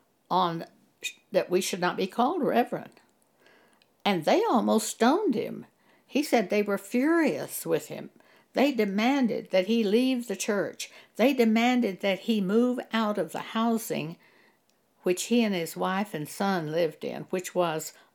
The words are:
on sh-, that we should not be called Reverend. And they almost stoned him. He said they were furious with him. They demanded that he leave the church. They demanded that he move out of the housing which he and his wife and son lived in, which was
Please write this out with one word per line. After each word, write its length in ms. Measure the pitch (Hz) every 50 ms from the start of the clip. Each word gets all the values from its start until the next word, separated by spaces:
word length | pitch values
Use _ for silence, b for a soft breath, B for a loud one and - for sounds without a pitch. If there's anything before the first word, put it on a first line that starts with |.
| b b b _ _ -
on 360 | 170 185 185 170 165 165 - - _ _ _ _ _ _
sh-, 120 | - - - - _ _
that 180 | - 180 - -
we 120 | 180 190
should 180 | 202 - - 185
not 160 | 175 180 -
be 100 | - 190
called 380 | 190 - - 240 277 359 359 254
Reverend. 560 | 170 185 233 254 254 - 156 - - - - _ _ _ _ _ _ _ b b b b b b b b b b b b _ -
And 220 | 202 202 170 151
they 180 | 175 233 349 466
almost 460 | 440 330 226 202 214 214 220 220 -
stoned 460 | - - 220 240 294 403 440 359 226
him. 300 | 156 120 - - - 123 - _ b b b b b b
He 180 | b - 262 302
said 260 | - - 233 208 180
they 140 | 202 208 208
were 160 | 208 202 196
furious 880 | - - - 247 262 311 330 339 311 247 151 131 143 143 - - - 165
with 220 | 165 147 - -
him. 200 | - - - - _ _ b b b b b b b
They 180 | - 247 294
demanded 800 | 262 220 214 202 190 202 220 247 277 285 254 208 170 - - -
that 160 | - 190 185 196
he 160 | 233 233 226
leave 440 | 190 202 240 254 254 262 240 240 -
the 80 | 196
church. 540 | 185 - - 208 202 165 127 - - - - B B B B B -
They 180 | 214 269 277
demanded 640 | 254 233 226 220 226 233 247 254 247 240 202 185 175
that 200 | - 202 190 185
he 200 | - - 226 214
move 380 | 196 180 208 226 247 247 247 254 - -
out 280 | - 226 220 208 208 208
of 120 | 180 165
the 220 | - - - - -
housing 640 | 226 226 233 233 220 - - 160 147 147 156 170 - b b b b b b b b b b _ _ _ _ _ _ -
which 220 | 185 180 180 -
he 180 | - 226 240 233
and 100 | 214 196
his 240 | 175 165 156 - 175
wife 380 | 180 185 185 190 208 - -
and 120 | 156 151 -
son 440 | - - 202 196 190 180 160 151
lived 340 | 156 170 175 156 156 - -
in, 220 | 143 - 147 156 -
which 240 | - 185 180 - -
was 400 | 180 175 170 156 160 - - - b b b b